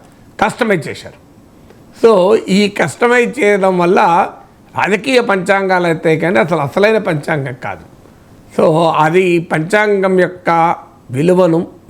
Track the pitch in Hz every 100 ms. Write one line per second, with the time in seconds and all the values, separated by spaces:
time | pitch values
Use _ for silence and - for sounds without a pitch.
0 | - - - - 208 - 226 185 127 104
1 | - - - - - - - - - -
2 | 226 208 180 226 - 190 202 - 143 -
3 | 240 247 233 233 208 202 190 185 175 220
4 | 202 170 - - - _ - - 147 208
5 | 262 254 226 196 180 196 190 185 175 160
6 | 170 156 165 220 175 165 143 185 202 220
7 | 196 151 - 156 135 135 104 90 - -
8 | - - - - - - 196 160 165 151
9 | 156 180 185 170 165 156 165 208 214 202
10 | 190 185 175 180 - 170 165 - - -
11 | - 123 170 180 180 165 202 -